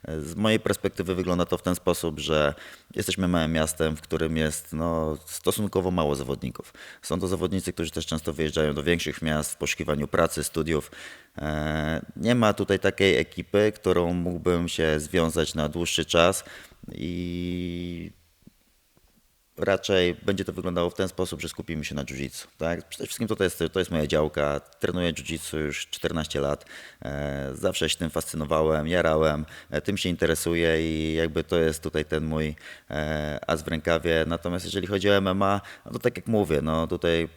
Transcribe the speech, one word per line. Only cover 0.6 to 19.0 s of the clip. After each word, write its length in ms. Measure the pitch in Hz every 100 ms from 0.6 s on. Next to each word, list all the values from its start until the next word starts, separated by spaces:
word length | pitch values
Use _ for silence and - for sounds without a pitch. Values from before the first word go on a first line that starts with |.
| - 101 98 - 90 90
wygląda 300 | 90 90 85
to 120 | 87
w 40 |
ten 140 | 90 90
sposób, 440 | - 85 85 76
że 360 | 73 76 73 76 - - _ -
jesteśmy 320 | - 95 90
małym 240 | 87 80
miastem, 440 | 80 78 - 80 78
w 60 |
którym 360 | - 80 80 80
jest, 360 | 78 - -
no, 440 | 78 82 82 80 76 -
stosunkowo 680 | - - 101 101 95 90
mało 240 | 87 76 69
zawodników. 580 | 65 69 64 - - - - -
Są 180 | - 87
to 80 | 92
zawodnicy, 460 | 92 87 95 92
którzy 180 | - 80
też 140 | 82 -
często 280 | 78 82
wyjeżdżają 400 | 76 78 78 76
do 100 | 73
większych 380 | 76 85 78 -
miast 300 | 80 76 73
w 60 | -
poszukiwaniu 500 | 76 - 80 73 73
pracy, 360 | - 82 -
studiów. 480 | 73 82 78 78 - - - - - -
E, 640 | 76 76 78 78 76 80 - -
nie 200 | 98 123
ma 180 | 110
tutaj 260 | 101 98 95
takiej 380 | 98 - 98 69
ekipy, 540 | 82 - 85 101 104 -
którą 380 | 92 87 87
mógłbym 540 | 90 87 87 90 87 87
się 320 | - 80 76
związać 560 | 76 90 82 82 78 78
na 140 | 76
dłuższy 360 | 85 85 - 78
czas 380 | 87 85 95 - - - - -
i 1200 | - 82 87 87 87 87 87 90 87 87 85 85 - _ _ - _ _ _ _ _